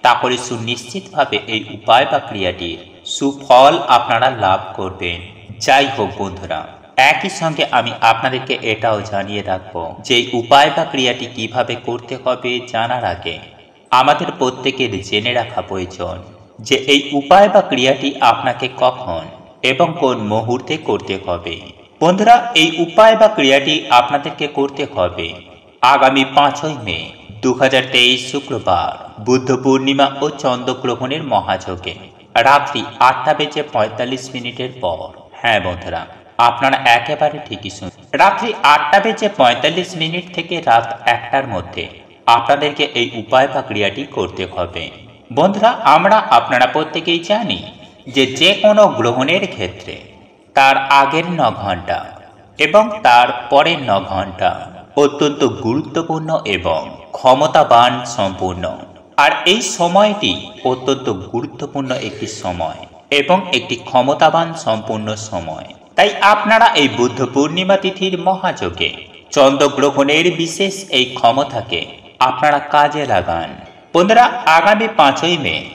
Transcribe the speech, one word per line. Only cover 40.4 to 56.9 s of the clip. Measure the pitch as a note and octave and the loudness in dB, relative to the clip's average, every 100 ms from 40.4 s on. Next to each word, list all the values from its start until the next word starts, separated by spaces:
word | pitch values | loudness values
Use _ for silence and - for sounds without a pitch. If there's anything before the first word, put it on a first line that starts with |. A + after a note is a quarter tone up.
| E3 E3+ | -8 -6
রাত | C3+ A#2 A#2 - A#2 | 2 2 2 -6 -2
একটার | A#2 A#2+ C3+ C3 | -2 -2 -4 -4
মধ্যে | F#2+ E2+ - - - - _ - | -8 -8 -12 -12 -14 -20 _ 2
আপনাদেরকে | A#2 - C#3+ D3 D3 C#3+ | 2 4 2 0 -2 -2
এই | A#2+ A#2+ A#2+ | -2 -4 -6
উপায় | F#2+ C3 C#3 | 0 2 2
বা | C3 | -2
ক্রিয়াটি | B2+ G#2 G2 G#2+ | -4 -2 -2 -4
করতে | C#3+ - F#2 - F#2 | -10 -6 -6 -6 -8
হবে। | - F2 E2+ D#2+ - - - _ | -6 -8 -8 -12 -16 -20 -20 _
বন্ধুরা, | A#2+ F#3 G3+ A3 B3 | 0 0 2 2 2
আমরা | C3+ D#3 F#3+ G#3+ - | 4 6 6 2 4
আপনারা | A#2 - B2 B2+ | 2 4 2 2
প্রত্যেকেই | D#3 D#3 D#3+ E3 E3+ | 0 -4 -4 -2 -4
জানি | E3 G#3 G3+ F2 F2+ - - _ - | 0 -2 -2 -6 -10 -20 -20 _ -4
যে, | B2+ C3 | 0 0
যে | - F3+ | 2 2
কোনো | G3+ G#3 G#3 G3+ | 4 4 6 4
গ্রহণের | - A#2 A#2+ C3+ F#3 G#3 | 4 0 0 0 0 -2
ক্ষেত্রে | - F2+ - - G2+ - - _ _ _ | -6 -8 -8 -16 -16 -20 -20 _ _ _
তার | - C#3 C3+ C#3 | 4 4 4 4
আগের | C#3 C#3 D#3+ E3+ | 4 4 0 -4
ন | E3+ A#2+ | 0 -2
ঘন্টা | G2 G2+ F2+ F#2 E2 - - - - _ - | -2 -6 -6 -4 -8 -8 -18 -20 -20 _ -4
এবং | D3+ G3+ G#3+ G#3+ | 4 4 4 0
তার | C3 B2 B2 B2 B2 | 4 6 4 -2 2
পরের | C#3 D#3+ E3 | 2 4 0
ন | B2 G2 | 0 -2
ঘন্টা | F#2+ F#2+ G2 F#2 F#2 - F2 - - - | -2 -6 -6 -2 -2 -2 -12 -18 -6 2
অত্যন্ত | C#3+ - C#3+ - | 2 2 -2 0
গুরুত্বপূর্ণ | - - A2 C3+ D#3+ E3 E3 D#3+ D#3 D#3+ | -2 -2 -4 -4 -4 -8 -4 -6 -4 -4
এবং | - F#2 E2+ D#2+ D#2+ | -4 -4 -2 -4 -6